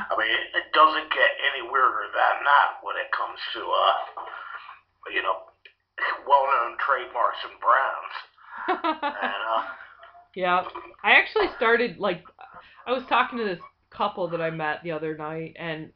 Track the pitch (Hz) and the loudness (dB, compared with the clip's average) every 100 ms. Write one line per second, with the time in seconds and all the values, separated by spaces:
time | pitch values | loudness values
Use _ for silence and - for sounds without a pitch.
0 | - - - - - - - 156 156 151 | -2 -2 0 -2 -2 -4 0 6 6 6
1 | 156 139 120 - 135 135 117 127 123 104 | -2 2 2 2 -2 -4 -2 2 2 2
2 | 104 110 120 - 139 143 90 - 101 92 | -4 2 2 2 4 4 4 0 -8 -6
3 | 92 - 101 - - 113 90 95 95 - | -6 -6 -6 -10 -10 -8 -2 2 4 2
4 | - - - - - - - - _ _ | -4 -12 -14 -14 -14 -14 -16 -20 _ _
5 | 80 87 92 - - _ - _ _ - | -8 -4 -2 -4 -8 _ -20 _ _ -8
6 | - - 131 139 135 131 117 113 - 127 | -6 -6 4 4 6 2 0 -4 0 0
7 | 123 123 120 - - - 104 127 127 71 | -2 0 0 0 -10 -4 4 4 4 -4
8 | - - - _ - - - 370 330 311 | -10 -14 -16 _ -20 -10 -4 -2 0 -2
9 | 285 - 196 202 220 226 - - - - | -4 -4 -6 -4 -2 -2 -2 -10 -18 -20
10 | - - _ - 180 180 185 - - - | -20 -20 _ -4 0 2 0 -10 -16 -4
11 | 208 262 277 440 392 - 226 233 233 165 | 6 6 6 0 0 2 2 4 2 -2
12 | 196 175 - - - - - - - 254 | -4 -4 -8 -20 -20 -20 -20 -16 -4 -4
13 | 254 233 247 247 214 170 - _ _ - | 2 2 2 -2 -4 -4 -10 _ _ -4
14 | 208 202 170 165 165 160 156 151 170 156 | -4 -2 -4 -2 -4 -2 -4 -4 -6 -6
15 | 156 156 151 160 160 - 165 156 156 | -6 -6 -8 -8 -10 -10 -8 -8 -10